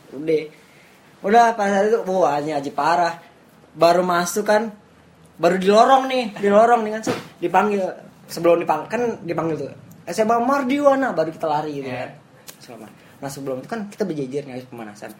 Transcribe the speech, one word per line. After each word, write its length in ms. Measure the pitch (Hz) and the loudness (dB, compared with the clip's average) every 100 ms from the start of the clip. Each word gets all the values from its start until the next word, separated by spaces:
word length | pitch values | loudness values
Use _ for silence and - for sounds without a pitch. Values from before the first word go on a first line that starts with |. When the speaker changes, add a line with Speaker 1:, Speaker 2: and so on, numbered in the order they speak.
| - | -16
Speaker 1:
Udah. 320 | 131 156 156 151 - - - - _ _ _ | -6 0 0 -2 -14 -20 -20 -20 _ _ _
Udah, 360 | 196 233 233 | 2 4 4
pas 160 | 220 202 | 2 0
saat 160 | 202 214 | 0 2
itu, 160 | 226 | 0
wah, 300 | 185 185 156 147 | 0 0 2 0
ini 140 | 147 | -2
aja 160 | 147 139 | -4 -4
parah. 460 | - 147 175 170 165 - _ _ _ _ | -2 0 2 0 -4 -16 _ _ _ _
Baru 320 | 151 170 165 | 2 4 4
masuk 400 | 139 165 185 214 | 2 0 -2 -2
kan, 300 | 208 214 226 - _ _ _ _ _ | 2 2 0 -10 _ _ _ _ _
baru 200 | - 165 | 0 0
di 120 | 185 185 | 2 4
lorong 400 | 214 247 262 262 | 6 6 4 2
nih, 280 | 254 220 | -2 -4
di 140 | 208 202 | -2 4
lorong 340 | 202 233 233 | 6 6 4
nih 100 | 214 | 0
kan, 100 | 220 | -4
sih, 100 | 233 - - - | -6 -6 -8 -8
dipanggil. 480 | 175 185 208 202 180 - - - - | 0 2 2 0 -4 -8 -16 -20 -16
Sebelum 320 | 170 170 170 | 0 2 2
dipang-, 280 | 170 156 147 | 2 -4 -4
kan 360 | 226 240 202 | -4 -4 -4
dipanggil 320 | 165 160 160 151 | -6 -4 -4 -4
tuh, 140 | 131 - - - | -8 -14 -20 -18
"Eh, 80 | - | -6
siapa 240 | 180 214 233 | -2 0 0
Mardiwana?" 800 | 240 277 254 285 285 269 254 | 0 0 0 2 4 4 0
Baru 160 | 170 160 | -2 -4
kita 160 | - 160 | -4 -4
lari 320 | 147 156 143 | -2 -4 -8
gitu 80 | 131 | -8
Speaker 2:
Iya. 120 | 127 | -10
Speaker 1:
kan. 100 | 135 - _ - - - | -10 -16 _ -20 -20 -20
Selama. 280 | - 113 107 - - - | -20 -20 -20 -20 -20 -14
Nah, 120 | - | -12
sebelum 260 | 147 135 131 | -10 -8 -8
itu 100 | - | -8
kan 180 | 226 202 | -10 -8
kita 160 | - | -6
berjejer 400 | 196 151 127 143 | -6 -6 -6 -8
nih 160 | 139 127 | -10 -12
habis 80 | 127 | -14
pemanasan. 480 | 117 110 101 113 | -14 -16 -16 -18